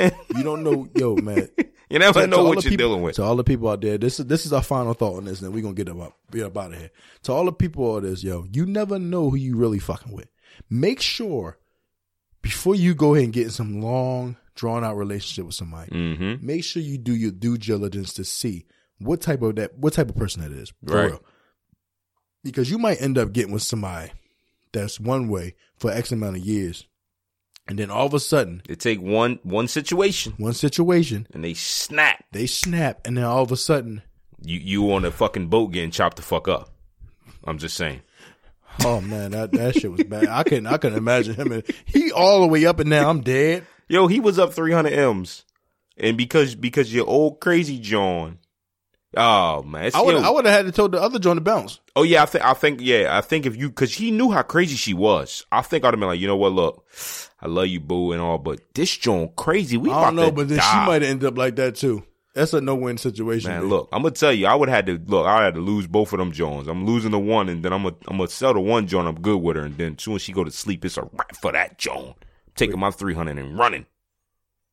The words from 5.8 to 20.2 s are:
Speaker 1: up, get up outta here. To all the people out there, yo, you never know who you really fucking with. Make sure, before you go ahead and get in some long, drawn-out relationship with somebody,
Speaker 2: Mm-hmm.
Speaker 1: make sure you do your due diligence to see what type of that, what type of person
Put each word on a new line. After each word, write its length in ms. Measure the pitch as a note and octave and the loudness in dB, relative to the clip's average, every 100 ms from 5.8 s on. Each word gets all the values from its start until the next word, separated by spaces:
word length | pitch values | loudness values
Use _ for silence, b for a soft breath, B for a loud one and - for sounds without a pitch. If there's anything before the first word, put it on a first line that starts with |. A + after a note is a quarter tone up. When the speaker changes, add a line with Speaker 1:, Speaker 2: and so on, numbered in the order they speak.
| F#2 | -8
Speaker 1:
up, 280 | E2+ E2 - _ | -10 -14 -18 _
get 140 | A2+ | -10
up 120 | G2+ G2 | -8 -8
outta 200 | F#2 F2 | -10 -14
here. 140 | D#2+ b b b | -18 b b b
To 80 | - | -4
all 120 | C3 | 0
the 80 | F3+ | 0
people 440 | E3+ F3+ D#3 A#2+ G#2+ | 0 -2 0 -2 -2
out 80 | |
there, 80 | F#2+ | -4
yo, 340 | F#2 F#2+ F2 F2+ | -6 -6 -8 -6
you 120 | A#2+ | -4
never 320 | F3+ G#3 G#3 G3 | -2 -2 -4 -4
know 280 | F3 F3+ D3 | -4 -2 0
who 60 | |
you 220 | C3+ C3 A#2 | -2 -2 0
really 240 | A#2 G2+ | 0 0
fucking 320 | - F#2 A#2+ | -4 -10 -12
with. 140 | G2 - b b b - | -16 -18 b b b -6
Make 300 | A2+ F3+ C4+ | 0 0 0
sure, 580 | - - A3 C#3 E2+ - _ _ _ _ _ _ _ _ | -4 -4 -6 -6 -8 -12 _ _ _ _ _ _ _ _
before 340 | A2 - F3+ G3+ | -8 -2 0 4
you 180 | F3 | 2
go 200 | D#3 D3+ D3 | 4 4 6
ahead 80 | |
and 80 | A#2+ | 4
get 140 | A#2 A2+ | 0 -4
in 40 | |
some 300 | G#2+ G#2+ G#2 | -4 -6 -4
long, 540 | A2 B2+ B2+ B2+ B2 A#2+ _ | -4 -2 -2 -4 -8 -12 _
drawn-out 420 | - A#2 A#2 A2+ G#2 | -8 -6 -4 -4 -4
relationship 500 | G2+ G2+ - - E2+ | -6 -6 -8 -10 -10
with 100 | - | -10
somebody, 340 | E2+ E2 D#2+ | -12 -14 -10
Speaker 2:
Mm-hmm. 560 | E2+ E2+ D#2 F#2+ B2 A#2 | -6 -4 -4 -6 -6 -6
Speaker 1:
make 160 | E3 | -6
sure 180 | E3+ E3+ | -6 -8
you 160 | D3+ C#3 | -8 -6
do 160 | A#2 | -4
your 200 | A#2 A2 | -2 -2
due 260 | F#2 A2+ A#2+ | -4 -4 -2
diligence 540 | G#2 G#2 G2+ G2 F#2 | -2 -4 -4 -6 -8
to 100 | - | -10
see 420 | F#2 - B2 F2+ - _ _ _ | -8 -6 -6 -8 -12 _ _ _
what 200 | G#2+ E3 | -4 -2
type 220 | E3+ C#3 | -2 -2
of 140 | A2+ G#2+ | 0 -2
that, 200 | G#2 B2+ | -6 -2
what 160 | D3+ | -2
type 160 | D#3+ B2+ | 0 -2
of 40 | |
person 280 | - | -2